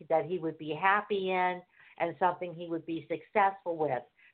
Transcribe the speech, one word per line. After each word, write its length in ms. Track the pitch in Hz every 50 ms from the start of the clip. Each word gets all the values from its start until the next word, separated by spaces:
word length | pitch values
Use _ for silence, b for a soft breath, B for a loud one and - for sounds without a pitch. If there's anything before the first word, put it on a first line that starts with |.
| 170 147
that 180 | 160 160 151
he 120 | 151 185 175
would 200 | 160 165 156 -
be 120 | 160 151
happy 600 | 151 151 180 190 196 208 202 - 214 196 190 185
in 320 | 185 185 180 180 180 180 175 b b b b b b b
and 180 | - 170 160 -
something 360 | 190 180 170 - - 175 165
he 140 | 165 175 170
would 180 | 165 165 160
be 200 | - 165 165 143
successful 720 | - 165 156 - - - 214 196 196 190 - - 175 170
with. 260 | 160 156 143 131 120 - - _ b b b